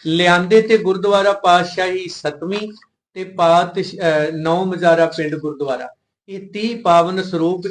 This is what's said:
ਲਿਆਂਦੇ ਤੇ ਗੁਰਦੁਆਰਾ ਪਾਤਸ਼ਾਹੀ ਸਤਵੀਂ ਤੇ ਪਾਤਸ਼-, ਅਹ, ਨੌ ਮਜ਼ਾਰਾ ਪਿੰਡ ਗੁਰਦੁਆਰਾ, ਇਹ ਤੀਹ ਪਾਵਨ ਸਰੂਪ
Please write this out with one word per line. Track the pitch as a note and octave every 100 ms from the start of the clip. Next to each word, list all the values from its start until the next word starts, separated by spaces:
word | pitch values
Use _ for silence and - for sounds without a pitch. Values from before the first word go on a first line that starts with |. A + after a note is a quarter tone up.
| D#3+
ਲਿਆਂਦੇ | E3+ F3 F3 F3+ A3
ਤੇ | A3 A3
ਗੁਰਦੁਆਰਾ | F3+ F#3+ G3+ G3+ G3+
ਪਾਤਸ਼ਾਹੀ | G3+ F#3 F3+ F3 - F#3 F#3 F3+
ਸਤਵੀਂ | - D3+ D3 F3 G#3 G#3+ G#3+ _ _ _
ਤੇ | F#3+
ਪਾਤਸ਼-, | F#3+ F#3+ E3+ E3+ F3 F#3+ - F3+
ਅਹ, | E3+ D#3 D#3
ਨੌ | D#3+ D#3+ F3
ਮਜ਼ਾਰਾ | F#3+ F3 F3 E3 D#3+
ਪਿੰਡ | E3 D3+
ਗੁਰਦੁਆਰਾ, | D#3 D3+ C#3 C#3 B2 B2+ - _ _ -
ਇਹ | G3 F#3+
ਤੀਹ | G3+ A3+ A#3
ਪਾਵਨ | F3+ E3+ E3+ F#3
ਸਰੂਪ | F#3 E3+ E3 F3+ F#3+